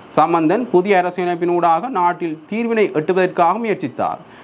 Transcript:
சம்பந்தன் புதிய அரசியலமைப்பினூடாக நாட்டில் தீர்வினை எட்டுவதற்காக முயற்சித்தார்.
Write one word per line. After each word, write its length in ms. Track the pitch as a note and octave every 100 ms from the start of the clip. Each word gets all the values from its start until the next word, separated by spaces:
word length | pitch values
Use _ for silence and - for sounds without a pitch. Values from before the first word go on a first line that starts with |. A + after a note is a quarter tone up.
| -
சம்பந்தன் 640 | - D#3+ F3 D#3 G#3 B3
புதிய 320 | F3+ F#3+ F#3+
அரசியலமைப்பினூடாக 840 | F3+ F3+ F3+ E3+ F3 F3 E3+ E3 B3
நாட்டில் 540 | G#3+ F3 E3+ E3+ D#3 -
தீர்வினை 400 | G#3 A#3 A3+ G3+
எட்டுவதற்காக 640 | D3+ D3+ F#3 F3+ F3+ F3 G3+
முயற்சித்தார். 600 | A3+ F#3 C3 - F#2+ - - -